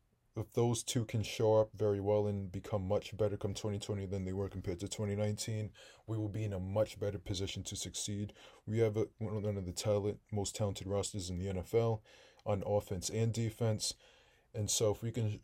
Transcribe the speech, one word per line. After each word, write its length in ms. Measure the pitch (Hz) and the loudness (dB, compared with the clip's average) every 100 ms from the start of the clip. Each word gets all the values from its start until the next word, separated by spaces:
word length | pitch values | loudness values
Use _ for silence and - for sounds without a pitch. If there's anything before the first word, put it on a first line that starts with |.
| _ _ _ - | _ _ _ -8
if 160 | 104 | -4
those 280 | - 120 113 | 2 2 2
two 240 | - 127 113 | 0 -2 0
can 160 | 113 | -2
show 360 | 98 - 110 107 | -2 2 6 6
up 120 | 107 101 | 4 2
very 240 | 107 101 | 2 2
well 260 | 98 104 104 | 4 4 4
and 260 | 101 98 | 0 -4
become 360 | 95 - 107 92 | -6 -4 -2 2
much 280 | 104 - 98 | 0 0 0
better 220 | 107 104 | 0 0
come 160 | 101 | -4
twenty 240 | 101 107 101 | -2 -2 -4
twenty 280 | - 104 98 | -2 -4 -2
than 200 | 98 92 | -2 -2
they 80 | |
were 160 | 95 98 | -2 -2
compared 300 | 95 101 - | -4 -4 -4
to 80 | 101 | -4
twenty 260 | - 104 | -4 -2
nineteen, 580 | 101 107 104 - 110 107 - - - - | 0 0 0 -2 -2 -4 -8 -20 -20 -6
we 100 | 110 | -2
will 120 | 107 | -2
be 160 | 110 107 | -2 -2
in 80 | |
a 60 | 98 | -2
much 400 | 92 101 107 - | 0 2 2 2
better 200 | 101 98 | -4 -4
position 440 | - 95 95 - | -4 -2 -2 -4
to 120 | 95 101 | -6 -6
succeed. 580 | 90 - - 101 104 - - - - | -6 -6 -4 -4 -4 -8 -20 -16 -4
We 140 | 107 | 2
have 180 | 113 107 | 4 4
a, 100 | 104 - | 0 -2
one 380 | 110 104 104 101 | -4 -2 -2 -2
of 80 | 92 | -4
the 60 | |
talent, 480 | 90 110 104 101 104 _ | -2 2 2 2 -4 _
most 240 | 104 98 - | -4 -2 0
talented 320 | 104 95 92 | -2 -2 -2
rosters 420 | 101 95 104 87 | -2 -2 -4 -4
in 80 | 87 | -4
the 120 | 98 | -2
N 80 | 92 | -4
F 180 | 90 113 | 2 2
L 260 | 117 110 - - - - - | 4 0 -4 -20 -20 -10 -2
on 180 | 101 92 | 0 2
offense 440 | 104 - 92 - | 0 2 -4 -2
and 240 | 110 113 | 2 2
defense. 600 | 113 113 - 113 107 - - - - _ _ _ | 2 -2 0 0 2 -2 -6 -14 -20 _ _ _
And 160 | 113 101 | -4 0
so 220 | - 110 | 4 4
if 100 | 98 | 2
we 100 | 117 | -2
can 280 | 117 110 107 | 0 0 0